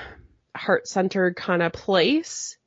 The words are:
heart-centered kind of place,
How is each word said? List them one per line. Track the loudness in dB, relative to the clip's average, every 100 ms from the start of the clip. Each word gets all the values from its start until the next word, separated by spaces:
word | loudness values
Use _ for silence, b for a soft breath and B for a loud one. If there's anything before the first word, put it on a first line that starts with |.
| B B B _ _
heart-centered | -8 0 0 0 -2 0 2 0 0
kind | -2 0
of | 0
place, | -2 0 2 4 2 -2 -12 -12 -16